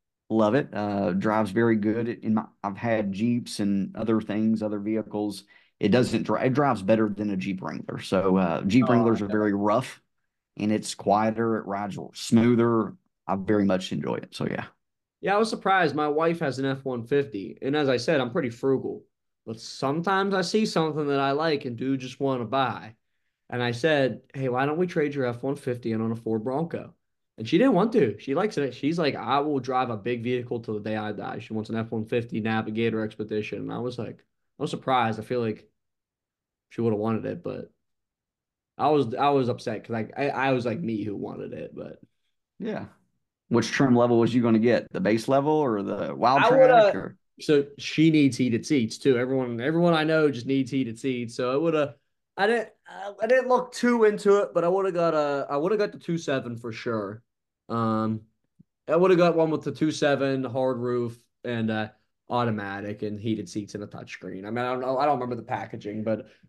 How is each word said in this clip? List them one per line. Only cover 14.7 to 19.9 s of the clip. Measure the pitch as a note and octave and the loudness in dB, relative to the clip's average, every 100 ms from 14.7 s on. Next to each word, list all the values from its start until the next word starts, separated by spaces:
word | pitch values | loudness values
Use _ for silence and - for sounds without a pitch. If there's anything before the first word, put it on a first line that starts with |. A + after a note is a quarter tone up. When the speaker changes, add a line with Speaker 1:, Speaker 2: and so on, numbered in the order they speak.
| _ _ _ _ _ | _ _ _ _ _
Speaker 2:
Yeah, | F#3 G3+ | -2 0
I | |
was | A3+ | 0
surprised. | A#3 G3 F#3+ D#3+ C#3 | -2 2 2 2 0
My | D3+ | 0
wife | D3 E3 E3+ | 2 0 0
has | D3+ B2 | -2 -2
an | C3+ | -4
F | C3+ C3+ | -4 -6
one | B2 | -6
fifty, | A#2 C#3+ C#3 G#2 F2+ - | -2 -2 -2 -6 -10 -8
and | C3 D3+ | -4 0
as | C#3 | 2
I | B2 | 0
said, | A#2+ D3+ | 2 0
I'm | B2 | 0
pretty | F3 C3 | -2 -4
frugal. | A#2 C3+ C3 F#2 F2 _ _ _ _ - | -2 0 0 -2 -10 _ _ _ _ -14
But | A2+ | -14
sometimes | - - C3+ | -14 -6 -2